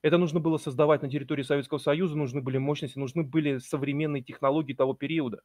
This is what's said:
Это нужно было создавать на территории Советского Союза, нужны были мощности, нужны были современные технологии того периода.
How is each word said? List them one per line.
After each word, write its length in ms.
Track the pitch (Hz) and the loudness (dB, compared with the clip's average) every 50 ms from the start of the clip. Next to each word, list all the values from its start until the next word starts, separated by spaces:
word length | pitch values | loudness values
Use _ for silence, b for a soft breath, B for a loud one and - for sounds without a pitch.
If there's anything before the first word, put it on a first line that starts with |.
| - | 2
Это 140 | 156 160 175 | 4 4 4
нужно 220 | 180 160 147 175 | 4 2 0 0
было 180 | 151 165 160 147 | 2 2 0 0
создавать 440 | - 151 131 123 151 151 151 143 | -2 -2 0 4 4 6 4 4
на 80 | 147 139 | 2 -2
территории 340 | 127 147 135 127 156 143 131 | -4 -4 -4 -4 -4 -2 0
Советского 360 | - 147 143 131 - - 139 | 0 0 0 0 -2 -4 -2
Союза, 360 | - 147 143 160 190 175 147 151 | 0 0 2 2 2 0 0 0
нужны 240 | 147 127 120 143 | -2 -2 -2 -4
были 160 | 127 135 131 131 | -4 -2 -2 0
мощности, 400 | 131 143 151 147 160 131 - 131 | 0 0 -2 -2 -4 -8 -6 -6
нужны 240 | 139 127 - 170 160 | -6 -4 -2 -4 -2
были 340 | 135 127 160 151 147 139 127 | 0 2 2 2 2 0 -2
современные 640 | - - - 139 135 139 143 143 160 151 147 139 127 | -4 -4 -4 -4 -2 -2 -2 0 0 -2 -2 -4 -6
технологии 500 | - - - - 139 139 156 156 131 139 | -8 -6 0 2 2 2 2 0 0 0
того 200 | - 131 135 131 | 0 2 0 0
периода. 480 | - 139 139 160 160 143 120 104 - | -2 -4 -2 -2 -2 -2 -2 -4 -8